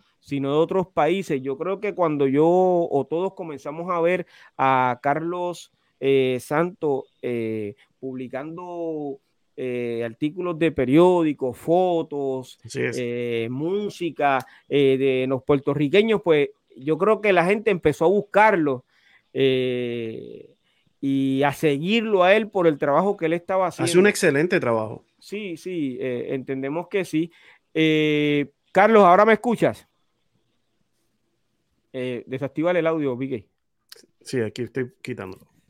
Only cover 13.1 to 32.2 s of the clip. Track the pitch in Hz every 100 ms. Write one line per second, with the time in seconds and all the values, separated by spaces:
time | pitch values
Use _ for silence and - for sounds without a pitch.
13.1 | 120 120 117 113 127 160 202 208 - 175
14.1 | 135 143 131 - - - 139 139 135 135
15.1 | 127 131 131 - 143 143 143 147 190 220
16.1 | 202 180 151 139 - _ - 135 151 202
17.1 | 208 208 180 170 214 214 180 156 143 165
18.1 | 202 - 196 214 190 147 123 - _ _
19.1 | _ _ 131 135 131 127 123 120 120 113
20.1 | 120 120 117 - _ _ _ _ _ 139
21.1 | 135 135 135 143 131 156 139 170 226 220
22.1 | 196 180 214 208 196 170 143 143 143 196
23.1 | 202 160 170 - 190 180 - 165 175 202
24.1 | 196 180 139 175 180 127 113 110 120 _
25.1 | _ - 208 202 160 185 175 139 120 127
26.1 | 123 - 135 127 135 135 160 170 202 175
27.1 | 156 170 _ _ _ _ 160 160 156 151
28.1 | 151 147 147 139 _ _ 180 214 220 185
29.1 | 185 214 220 247 214 139 110 - _ _
30.1 | _ _ _ _ _ _ _ _ _ _
31.1 | _ _ _ _ _ _ _ _ 131 127
32.1 | 120